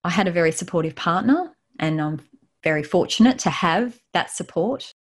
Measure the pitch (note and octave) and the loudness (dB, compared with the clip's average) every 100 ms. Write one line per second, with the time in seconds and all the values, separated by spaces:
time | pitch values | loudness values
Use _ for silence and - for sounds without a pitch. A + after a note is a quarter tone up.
0 | F3 F3 F#3 E3+ E3 D#3+ F3 F3 D#3+ - | -2 0 2 2 2 0 -4 -2 -2 -4
1 | F3 F3 G#3+ D#4 F4 _ _ - D#3+ D#3 | -2 0 2 2 0 _ _ -6 -2 -2
2 | D3+ D#3 - _ _ _ D#3+ D3+ D3 F3+ | -4 -6 -12 _ _ _ -2 -2 0 0
3 | - - A#3 B3+ F3 C#3+ F3 E3+ B3 - | 0 4 4 4 -2 0 0 2 -2 -8
4 | _ F3 - - F#3 - G3 C4+ - _ | _ -4 -4 -8 -6 -2 -2 -4 -10 _